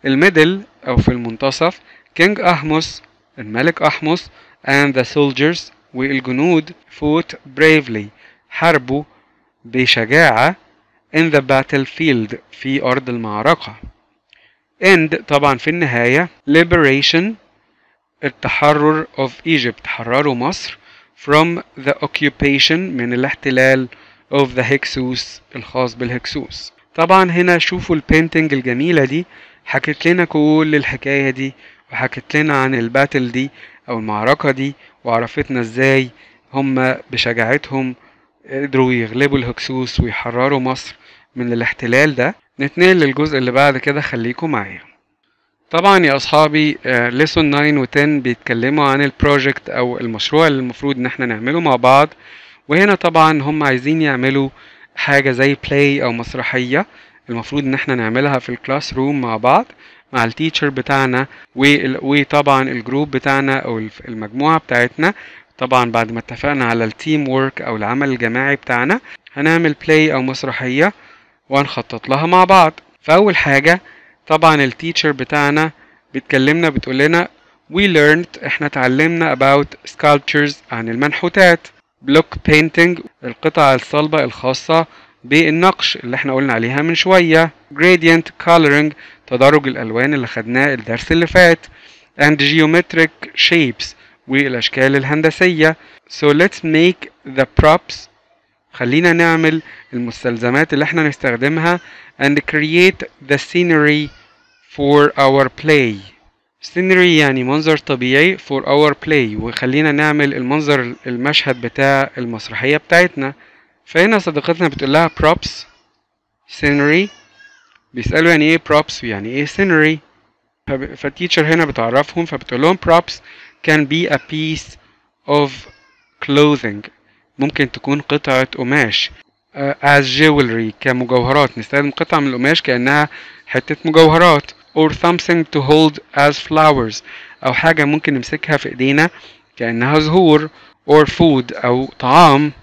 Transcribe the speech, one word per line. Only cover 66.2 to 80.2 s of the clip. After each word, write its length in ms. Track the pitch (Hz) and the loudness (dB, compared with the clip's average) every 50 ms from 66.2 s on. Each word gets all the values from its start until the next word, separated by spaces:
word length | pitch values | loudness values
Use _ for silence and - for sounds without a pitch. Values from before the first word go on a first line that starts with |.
| - - - - - 143 147 139 127 | -10 -12 -14 -6 -4 -4 -2 -2 -2
على 200 | 120 117 117 113 | -2 0 -2 -2
التيم 440 | 110 107 _ - 160 156 151 147 135 | -4 -6 _ -4 -2 -2 -2 0 -2
وورك 340 | 127 131 135 135 - - - | -2 -2 -2 -2 -4 -8 -8
أو 140 | - 117 | -8 -6
العمل 320 | 107 104 104 120 135 143 139 | -6 -4 -4 -4 -2 -2 -2
الجماعي 480 | 131 120 120 113 113 123 135 139 143 | -2 -2 -4 -2 -2 -2 -2 -2 -2
بتاعنا، 440 | 135 - - 127 120 123 143 196 254 _ - - - _ - _ | -4 -4 -4 -2 -2 0 0 -2 -4 _ -12 -20 -20 _ -18 _
هنعمل 420 | 139 143 156 160 165 170 156 147 _ - | -2 0 2 2 2 2 0 -2 _ 0
بلاي 260 | - 156 156 156 156 147 | 2 2 4 4 2 0
أو 100 | 135 127 | -2 -4
مسرحية 720 | 131 131 - - 135 123 - 131 127 127 139 156 202 - _ - - - _ _ _ _ _ _ _ | -4 -6 -6 -8 -8 -8 -6 -6 -4 0 0 0 0 -2 _ -20 -20 -20 _ _ _ _ _ _ _
وهنخطط 600 | 135 139 143 - - - 117 _ - 113 - - | -2 -2 -2 -2 -4 -10 -10 _ -12 -12 -4 -4
لها 180 | 135 139 160 | -2 -2 0
مع 180 | 170 175 185 185 | 2 4 4 6
بعض. 280 | 180 190 190 170 156 - - _ _ _ _ | 6 6 6 6 4 2 -6 _ _ _ _
فأول 360 | _ - 156 180 208 208 185 | _ 2 4 4 4 2 0
حاجة 440 | - - 151 139 139 139 160 175 185 - - - - - _ _ _ _ | 0 0 2 0 2 4 2 2 2 -2 -14 -20 -20 -20 _ _ _ _
طبعًا 380 | - 156 156 160 160 156 147 139 | -2 0 4 4 4 4 4 2
التيتشر 480 | 131 120 _ 160 165 170 - - 156 143 | 0 -2 _ -10 -6 -6 -2 -2 -2 -2
بتاعنا 580 | 131 131 - - 147 143 143 147 151 156 160 151 _ - _ _ _ _ _ _ | -4 -6 -4 -2 0 0 2 2 0 0 -2 -4 _ -20 _ _ _ _ _ _
بتكلمنا 540 | 135 - _ - 131 131 139 156 165 170 160 | -10 -6 _ 0 2 2 2 2 2 0 0
بتقول 300 | 139 127 - 127 131 131 | -2 -2 -6 -4 -2 0
لنا: 300 | 143 156 165 170 180 - _ _ _ _ _ _ _ _ 151 | 2 2 2 0 0 -2 _ _ _ _ _ _ _ _ -2
"We 80 | 180 | 0
learned"، 640 | 202 202 175 156 147 147 156 165 175 - - - - | 0 2 4 4 4 4 4 2 0 -8 -12 -12 -8
احنا 200 | 151 - - 151 | -8 -6 -4 -6
اتعلمنا 680 | 147 - 143 127 127 127 135 156 165 170 165 165 156 139 | -6 -2 -2 0 0 2 2 2 0 0 0 -2 -2 0
about 320 | 127 135 135 139 143 143 139 - - _ - - | 2 2 4 4 2 2 -2 -8 -20 _ -20 -12
sculptures، 640 | _ - 151 147 143 | _ 2 2 2 2